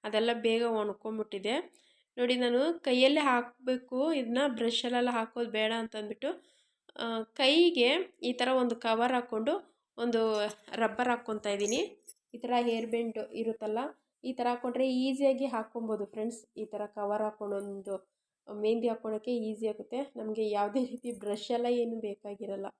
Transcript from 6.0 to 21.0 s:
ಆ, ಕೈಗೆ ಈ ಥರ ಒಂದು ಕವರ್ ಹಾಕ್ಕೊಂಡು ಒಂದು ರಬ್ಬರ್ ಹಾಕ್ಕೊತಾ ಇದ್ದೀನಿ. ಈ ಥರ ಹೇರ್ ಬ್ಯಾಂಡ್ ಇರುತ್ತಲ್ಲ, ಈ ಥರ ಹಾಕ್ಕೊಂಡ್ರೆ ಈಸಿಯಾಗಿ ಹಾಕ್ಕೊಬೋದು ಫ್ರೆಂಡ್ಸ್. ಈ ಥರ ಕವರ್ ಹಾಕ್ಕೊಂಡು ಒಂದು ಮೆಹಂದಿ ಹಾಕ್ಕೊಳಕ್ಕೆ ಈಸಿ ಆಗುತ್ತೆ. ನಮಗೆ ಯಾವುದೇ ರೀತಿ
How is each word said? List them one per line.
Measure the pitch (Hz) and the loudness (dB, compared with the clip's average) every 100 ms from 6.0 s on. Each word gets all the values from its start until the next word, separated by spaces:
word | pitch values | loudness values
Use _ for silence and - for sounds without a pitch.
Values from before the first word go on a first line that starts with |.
| 208 202 277 359 _ _ _ _ - - | -8 -6 -6 -6 _ _ _ _ -20 -8
ಆ, | 233 226 | -4 -4
ಕೈಗೆ | 220 - 269 311 349 330 247 311 381 _ | -6 2 6 8 6 6 4 4 0 _
ಈ | 247 | -4
ಥರ | 247 247 | 0 2
ಒಂದು | 262 247 240 | 4 2 0
ಕವರ್ | 233 220 240 | 0 2 2
ಹಾಕ್ಕೊಂಡು | 247 240 220 226 349 - _ _ - | 2 -2 -2 0 0 -4 _ _ -4
ಒಂದು | 240 226 226 214 208 208 - | 0 2 2 2 -2 -6 -10
ರಬ್ಬರ್ | - 220 208 247 | -2 0 0 0
ಹಾಕ್ಕೊತಾ | 233 - 214 208 | 0 -2 -4 -2
ಇದ್ದೀನಿ. | 202 202 254 415 - - - _ | 0 0 0 -2 -6 -20 -20 _
ಈ | 240 | -10
ಥರ | 247 247 | 0 0
ಹೇರ್ | 240 226 233 | 2 0 -2
ಬ್ಯಾಂಡ್ | 233 233 214 214 | -2 -2 -4 -8
ಇರುತ್ತಲ್ಲ, | - 226 220 214 214 285 - _ _ | -4 -4 -4 -4 -4 -4 -10 _ _
ಈ | 254 | -8
ಥರ | 254 240 | -2 -2
ಹಾಕ್ಕೊಂಡ್ರೆ | 240 247 247 262 | 0 -2 0 2
ಈಸಿಯಾಗಿ | 254 262 262 277 262 269 | 2 0 4 2 4 0
ಹಾಕ್ಕೊಬೋದು | 226 220 240 226 214 202 | -2 -6 -8 -4 -4 -4
ಫ್ರೆಂಡ್ಸ್. | 220 220 233 - - | -4 -6 -6 -16 -12
ಈ | 214 | -10
ಥರ | 214 208 | -8 -8
ಕವರ್ | - 202 208 | -6 -2 0
ಹಾಕ್ಕೊಂಡು | 214 214 208 202 | -2 -4 -6 -4
ಒಂದು | 202 196 196 190 _ _ _ _ - | -4 -10 -6 -8 _ _ _ _ -14
ಮೆಹಂದಿ | 208 214 233 233 | -2 0 2 0
ಹಾಕ್ಕೊಳಕ್ಕೆ | 226 220 214 240 240 | -2 -4 -6 -2 -2
ಈಸಿ | 220 214 220 | -2 -4 -4
ಆಗುತ್ತೆ. | 214 214 247 277 240 | -4 -8 -6 -6 -6
ನಮಗೆ | 220 214 220 | -6 -2 0
ಯಾವುದೇ | 208 208 233 254 | 2 0 0 -2
ರೀತಿ | 247 | -4